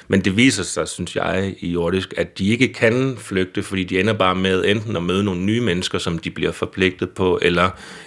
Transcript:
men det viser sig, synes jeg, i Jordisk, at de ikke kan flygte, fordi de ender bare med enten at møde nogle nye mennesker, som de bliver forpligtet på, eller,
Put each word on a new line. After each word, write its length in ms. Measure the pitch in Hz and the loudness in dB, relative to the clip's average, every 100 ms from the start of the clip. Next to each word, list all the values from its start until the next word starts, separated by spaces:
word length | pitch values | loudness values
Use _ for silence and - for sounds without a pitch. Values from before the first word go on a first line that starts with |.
| - | 0
men 120 | 98 | 2
det 160 | 98 95 | 2 4
viser 260 | 131 104 | 4 4
sig, 260 | 87 - 78 | -2 -4 -4
synes 280 | - 87 - | -4 -6 -4
jeg, 380 | 85 92 98 - | -2 0 -2 -4
i 120 | 87 | -4
Jordisk, 440 | 85 85 95 92 - | 0 0 0 -2 -4
at 220 | 85 - | -4 0
de 100 | 95 | 0
ikke 240 | 117 127 | 2 2
kan 440 | - 117 123 135 117 | 2 2 2 0 -4
flygte, 440 | - 95 92 - | -4 -2 -2 -4
fordi 220 | 92 95 | -4 -2
de 160 | 90 92 | -2 0
ender 120 | 104 | 2
bare 220 | 104 92 | 2 2
med 300 | 92 95 92 | 2 2 2
enten 320 | 90 107 110 95 | 2 0 -2 -4
at 60 | |
møde 220 | 87 92 | 0 0
nogle 160 | 101 90 | 0 0
nye 200 | 95 113 | 0 0
mennesker, 380 | 117 90 - 92 | 0 -2 -2 -4
som 200 | - 85 | -4 -4
de 120 | 85 | -6
bliver 220 | 78 82 | -4 -4
forpligtet 580 | - - - 95 - 95 | -2 -6 0 0 0 -6
på, 280 | - 92 87 | 0 0 2
eller, 280 | - 87 92 - - - | 2 2 2 0 -14 -18